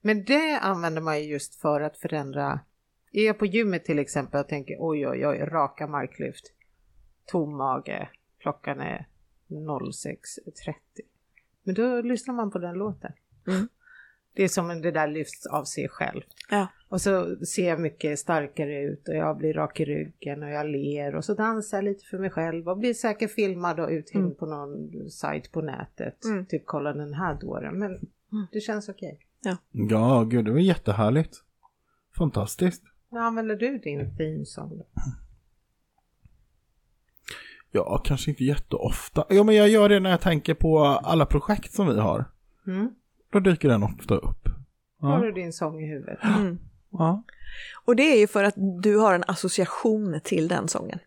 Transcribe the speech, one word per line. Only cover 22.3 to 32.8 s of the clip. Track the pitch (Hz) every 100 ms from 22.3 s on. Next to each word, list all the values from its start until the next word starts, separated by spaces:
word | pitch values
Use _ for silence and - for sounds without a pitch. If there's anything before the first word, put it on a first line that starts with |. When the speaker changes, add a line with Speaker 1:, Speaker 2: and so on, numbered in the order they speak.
Speaker 1:
själv | 170 165 165 170
och | 185
blir | 240
säkert | 233 226 214 214
filmad | - 202 175 175 160
och | 160
uthängd | 160 156 196
Speaker 2:
Mm. | 180 139
Speaker 1:
på | 156
någon | 147 143 143 156 160 147
sajt | - - 151 -
på | 160
nätet. | 156 131 - _ - -
Speaker 2:
Mm. | 220 208 185
Speaker 1:
Typ, | 156 -
"Kolla | 151 143
den | 143 147
här | 143 180
dåren." | 147 - - 147 170
Men | 202
Speaker 2:
Mm. | 185 - _ _ 214 190
Speaker 1:
det | 214
känns | 208 214 208
okej. | 196 175 147 _ _
Speaker 2:
Ja. | 196 180 _
Speaker 3:
Ja, | - 104 110 120 131
gud, | 113 120
det | 107
var | 127
jättehärligt. | 185 165 - 101 107 135 160 - _ _ _ _ _ _ _ -
Fantastiskt. | 165 - 104 - 180 175